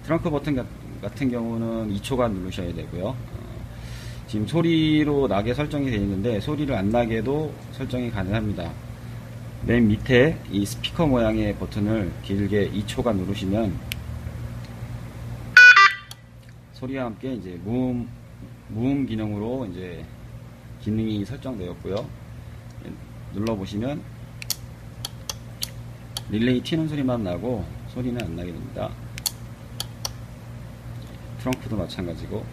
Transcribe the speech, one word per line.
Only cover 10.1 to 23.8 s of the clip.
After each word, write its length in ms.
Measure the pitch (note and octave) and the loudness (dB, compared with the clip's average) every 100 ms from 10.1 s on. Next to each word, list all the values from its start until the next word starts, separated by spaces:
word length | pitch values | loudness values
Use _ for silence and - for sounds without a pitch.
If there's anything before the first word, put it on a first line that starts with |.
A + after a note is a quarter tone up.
| B2 D3 E3 - | 8 8 4 0
이 140 | G2 | 0
스피커 420 | G2+ - - - D#3+ | 0 -2 -4 2 4
모양의 500 | B2+ A2 A2 G#2+ F#2 | 6 4 4 2 0
버튼을 540 | F#2 A2 G#2 A2 F2+ - | -4 0 2 2 0 -4
길게 480 | - G2 G2+ G#2 F#2+ | -2 0 4 4 4
이 140 | G2 G#2 | 0 -2
초간 300 | - A#2+ G2+ | 0 2 2
누르시면 580 | F2+ G2+ F#2+ G#2 A2+ - - - - - - - - - - - - - - - - - - - C6+ C6+ - - - - - - - - - | 0 -2 2 2 2 -2 -4 -6 -6 -8 -8 -8 -8 -10 -10 -10 -10 -10 -10 -10 -10 -8 8 12 12 12 8 6 -10 -18 -18 -20 -20 -20 -20
소리와 320 | - B2+ C3+ | -8 -6 -4
함께 300 | A#2+ G#2 B2+ | -4 -4 -4
이제 260 | A#2+ F#2 F2 | -4 -6 -8
무음, 460 | F#2 B2 B2+ B2 A#2 - - - - - - | -2 0 2 0 -4 -10 -16 -16 -16 -16 -8
무음 360 | G#2 B2+ C#3 | 0 2 2
기능으로 640 | B2+ A2 G#2+ G#2 A2 C3 A2 | 0 0 -2 -2 -2 -2 -4
이제 360 | F2 F#2 E2 D#2+ - - - - - - - | -6 -8 -10 -12 -14 -14 -14 -14 -16 -16 -8
기능이 440 | G#2+ A2 A2 G#2 G2 | -2 0 0 0 -2
설정되었고요. 840 | C3+ C3 A2+ F2+ E2+ G2 G2+ - - - - - - - - - - - - - | -6 -6 -6 -6 -6 -4 -4 -4 -10 -14 -14 -14 -14 -14 -14 -12 -12 -12 -14 -8
눌러보시면 680 | F#2+ A2+ G#2+ G2 G2+ | -2 0 0 -2 -2